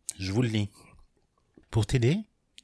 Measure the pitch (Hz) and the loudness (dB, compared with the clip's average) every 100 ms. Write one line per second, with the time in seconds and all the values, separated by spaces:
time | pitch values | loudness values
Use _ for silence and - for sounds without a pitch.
0 | - - 95 104 120 107 101 - - - | -12 -6 -2 0 2 0 -2 -8 -20 -20
1 | - _ _ _ _ - - 117 101 131 | -20 _ _ _ _ -20 -4 -2 0 2
2 | 117 196 - _ _ - | 2 0 -4 _ _ -12